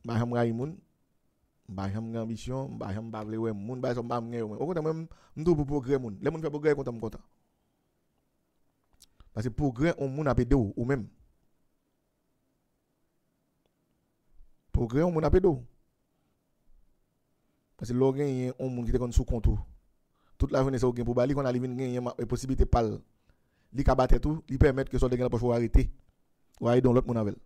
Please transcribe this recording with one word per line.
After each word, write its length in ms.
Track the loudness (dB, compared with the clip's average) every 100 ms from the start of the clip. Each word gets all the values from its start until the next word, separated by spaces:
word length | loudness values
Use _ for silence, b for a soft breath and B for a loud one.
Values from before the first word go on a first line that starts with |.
M 80 | -4
pa 80 | -2
janm 140 | 0 0
rayi 160 | 0
moun. 220 | -2 -8 -10 _ _ _ _ _ _ _ _ -14
M 120 | -8
pa 80 | -6
janm 220 | -6 -6
gen 80 | -6
anbisyon, 540 | -6 -8 -8 -8 -8 -10
m 20 |
pa 80 | -8
janm 160 | -8 -8
pa 100 | -10 -8
vle 160 | -4 -4
wè 80 | -4
moun, 260 | -8 -6
m 60 | -4
pa 80 | -4
janm 160 | -4
pa 80 | -6
vle 220 | -6 -6
wè 80 | -6
moun. 100 | -6
Okontè 240 | -4 -2 -4
mwen 220 | -4 -10
m 320 | -18 _ -2
tou 160 | 2 2
pou 80 | 2
pwogrè 240 | -2 0 -2
moun. 220 | -2 -4
Lè 80 | -4
moun 160 | -4 -6
fè 80 |
pwogrè 240 | 0 0 0
kontan 220 | -2 -6
m 20 |
kontan. 240 | -8 -10 _ _ _ _ _ _ _ _ _ _ _ _ _ _ _ _ _ _ -20 _ _ -8
Paske 160 | -6
pwogrè 380 | -2 -2 2 0
yon 160 | 0 -4
moun 180 | -2 0
ap 120 | 2
ede 160 | 4 4
ou, 160 | 2
ou 120 | -2 -2
menm. 140 | -2 -4 _ _ _ _ _ _ _ _ _ _ _ _ _ _ _ _ _ _ _ _ _ _ _ _ _ _ _ _ _ _ _ _ -20 -20 _ _
Pwogrè 300 | 0 2 2
yon 100 | 2
moun 140 | 2 6
ap 80 | 6
ede 80 | 6
ou. 160 | 2 -6 _ _ _ _ _ _ _ _ _ _ -20 _ _ _ _ _ _ _ _ _ _
Paske 160 | -6
lò 160 | 2 2 2
gen 140 | -2 -2 -6
yon 240 | -6 -6
moun 140 | -4 0
ki 80 | 0
te 60 |
konn 120 | 2
sou 160 | 0 0
kont 160 | 0 0
ou. 100 | -2 -6 -18 _ _ _ _ _ _
Tout 80 | 0
la 140 | 2
jounen 180 | 0 2
se 60 | 0
ou 60 | 0
gen 80 | -2
pou 80 | 0
ba 100 | 2
li, 60 | 0
konn 80 | 0
a 60 |
li 80 | -2
vin 140 | -4 -6
gen 160 | -4 -4
yon 80 | -6
ma-, 80 | -6 -4
posibilite 360 | -4 -4 0 2
pa 160 | 2
l. 140 | 2 -4 _ _ _ _ _ _ _ -2
Li 80 | 2
ka 80 | 4
bat 120 | 6
tèt 160 | 4 4
ou, 160 | -4 -6
li 80 | 4
pèmèt 320 | 4 4 -2
ke 80 | 0
sòl 160 | 2
te 60 | 2
gen 100 | 0
la 40 |
pòch 120 | 0 2
ou 80 |
arete. 320 | 2 4 4 4 -4 _ _ _ _ _ _
Ou 140 | 2
ale 100 | 4
donk 160 | 6 4
lòt 80 | 2
moun 160 | -2
avè 140 | -2
l. 20 | -6